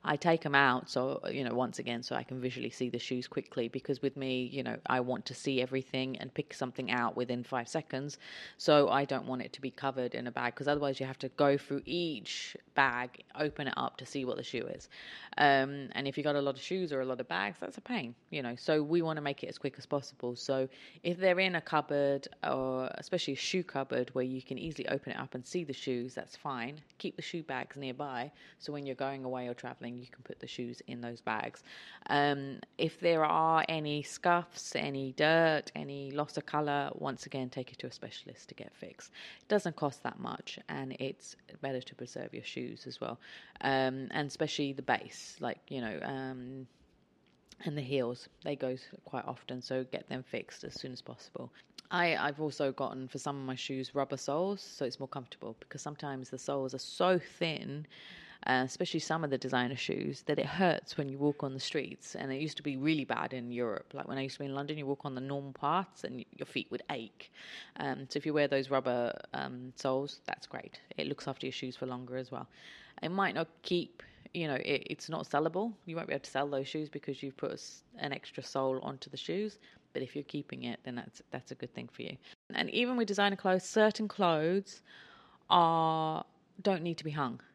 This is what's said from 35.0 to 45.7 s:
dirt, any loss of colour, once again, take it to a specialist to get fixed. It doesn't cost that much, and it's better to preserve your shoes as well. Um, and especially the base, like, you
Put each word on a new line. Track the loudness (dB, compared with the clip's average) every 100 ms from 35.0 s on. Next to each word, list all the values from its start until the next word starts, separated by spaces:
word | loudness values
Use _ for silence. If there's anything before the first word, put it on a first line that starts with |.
| -4
dirt, | 4 8 8 8 6 0
any | -8 -6 -6 -4
loss | -2 0 -2
of | 0
colour, | 0 2 2 0
once | -2 -4 -4 -6
again, | -4 -4
take | -4 -8
it | -8
to | -10
a |
specialist | -10 -12 -12 -14 -18 -18
to |
get | -14 -16
fixed. | -14 -16 -14 -20 -18 -18 -18
It | _
doesn't | 2 2 0
cost | -2 0
that | -8 -4
much, | -6 -6 -10 -12 -8
and | -6 -6 -4
it's | -6 -6 -16 -20 -20 -8
better | -4 -4
to | -6
preserve | -12 -10 -8 -8
your | -8
shoes | -8 -6 -6 -8 -12
as | -8
well. | -6 -8 -12 -18 -18 -2
Um, | 2 4 4 0 -2
and | -2 -2
especially | -2 -2 0 0
the | 0
base, | 2 2 0 -12 -14 -6
like, | -4 -4
you | -6